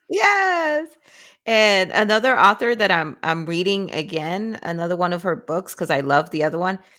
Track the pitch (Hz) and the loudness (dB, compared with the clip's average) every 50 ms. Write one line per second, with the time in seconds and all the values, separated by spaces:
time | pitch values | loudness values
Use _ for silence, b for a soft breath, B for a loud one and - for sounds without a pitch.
0 | _ - - 392 453 403 403 392 392 381 359 339 330 302 302 302 320 320 _ _ | _ -4 -2 2 2 2 2 2 2 0 0 0 -2 -2 -2 -4 -4 -8 _ _
1 | b b b b b b b b b - 226 220 214 214 202 190 185 - - - | b b b b b b b b b 0 2 4 4 4 4 2 2 0 0 0
2 | 214 208 214 220 220 254 262 226 190 196 214 214 247 233 240 220 214 190 185 165 | 2 2 2 2 2 2 4 6 6 4 4 4 0 -2 0 2 2 2 2 0
3 | 160 156 - - - 156 165 165 160 151 170 170 180 196 202 196 196 175 - 156 | 0 -4 -6 -6 -4 -4 -2 -2 -4 -4 -2 -2 0 0 0 -2 -4 -4 -6 -6
4 | 156 - 165 156 156 160 175 190 214 226 214 - - - 170 170 170 170 180 170 | -6 -6 -6 -6 -6 -4 -4 -4 -6 -6 -8 -8 -8 -6 -6 -4 -4 -4 -2 -2
5 | 180 175 175 175 175 190 160 - - - 156 175 190 - - - 180 151 156 135 | -2 -2 -2 -2 -2 -4 -4 -4 -4 -6 -6 -4 -6 -8 -10 -6 -4 -2 0 0
6 | 139 139 143 147 151 160 - 156 151 156 143 165 175 185 196 190 b b b | 0 2 2 2 2 0 -2 -2 -2 -2 -2 -2 -4 -4 -4 -6 b b b